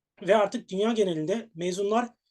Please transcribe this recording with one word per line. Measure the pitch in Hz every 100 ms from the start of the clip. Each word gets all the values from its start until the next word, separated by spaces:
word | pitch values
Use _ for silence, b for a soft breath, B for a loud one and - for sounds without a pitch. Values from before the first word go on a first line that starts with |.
| _ _
Ve | 175 214
artık | 202 240 -
dünya | 190 220
genelinde | 220 190 160 156 226 226
mezunlar | 160 180 185 202 220 233 - _